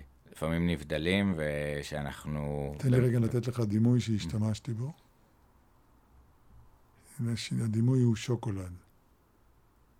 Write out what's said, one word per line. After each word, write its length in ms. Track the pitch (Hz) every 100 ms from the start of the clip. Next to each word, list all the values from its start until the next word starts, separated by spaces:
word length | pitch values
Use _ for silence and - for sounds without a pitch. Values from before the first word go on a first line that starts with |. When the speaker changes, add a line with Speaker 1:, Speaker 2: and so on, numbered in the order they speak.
| 69 _ -
Speaker 1:
לפעמים 340 | - 80 82 87
נבדלים, 680 | 78 73 76 82 98 101 82
ושאנחנו 1400 | 76 73 73 73 71 73 71 69 73 73 73 73 71 73
Speaker 2:
תן 120 | 135
לי 100 | 127
רגע 180 | 123 120
לתת 280 | 113 123 123
לך 140 | 120
דימוי 400 | 110 107 117 123
שהשתמשתי 760 | 113 104 85 107 110 107 -
בו. 180 | 110 135 - _ _ _ _ _ _ _ _ _ _ _ - _ _ - - - - _ _ - - 117
הש-, 200 | 110 -
הדימוי 500 | 127 117 107 120 131
הוא 140 | 120 110
שוקולד. 560 | - 117 113 95 90 90 - _ _ _ _ _ _ _ _ _ _ _